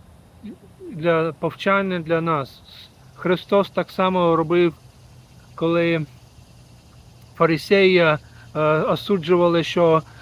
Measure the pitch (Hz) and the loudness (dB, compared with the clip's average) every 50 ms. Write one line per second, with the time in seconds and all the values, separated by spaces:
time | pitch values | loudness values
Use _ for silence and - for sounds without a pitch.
0 | - - - - - _ - - - 208 - - 403 - - - 381 339 233 156 | -20 -20 -20 -20 -20 _ -20 -20 -20 -20 -20 -20 -20 -20 -20 -20 -20 -16 -10 -4
1 | 156 170 165 160 160 165 147 - 151 143 - - - 202 196 196 196 190 180 175 | -2 0 0 0 -2 -4 -6 -6 -8 -8 -6 -6 -2 -2 -2 -2 -2 -4 -6 -6
2 | 156 160 165 165 165 170 160 143 131 - - - - - - - - - _ _ | -4 -4 -4 -2 -2 -2 -2 -4 -4 -8 -14 -20 -20 -20 -20 -20 -20 -20 _ _
3 | - - - - - 170 180 160 - - 202 202 190 - - 185 170 - - - | -20 -20 -14 -6 -4 -2 -2 -4 -2 0 0 0 0 0 -4 -8 -8 -6 -4 -4
4 | 190 185 185 180 175 170 165 165 160 156 175 175 175 170 - - - - - - | -2 0 0 0 2 2 2 0 0 0 0 2 2 0 -2 -6 -16 -20 -20 -20
5 | - - - - - - - - - - - - 165 165 170 170 170 170 165 160 | -20 -20 -20 -20 -20 -20 -20 -20 -20 -20 -10 -6 -4 -2 0 0 0 0 -2 -2
6 | 147 - - - - - _ - - - - - - - - - - - - - | -4 -8 -14 -20 -20 -20 _ -20 -20 -20 -20 -20 -20 -20 -20 -20 -20 -20 -20 -20
7 | - - - - - - - - 170 160 165 151 - - 202 196 196 190 180 175 | -20 -20 -20 -20 -20 -10 -2 0 0 0 0 -2 -2 0 2 4 4 4 4 4
8 | 170 156 151 147 - - - - - - - 156 156 151 156 156 190 208 170 - | 4 2 2 0 -4 -12 -20 -20 -20 -10 -6 -2 0 0 0 0 0 -2 -2 -4
9 | - - 202 180 147 165 180 175 175 170 170 170 156 - - 180 170 165 160 160 | -2 -2 -4 -2 0 0 2 2 2 2 2 0 -2 -2 0 2 4 4 4 2
10 | - - - - | 0 -4 -16 -20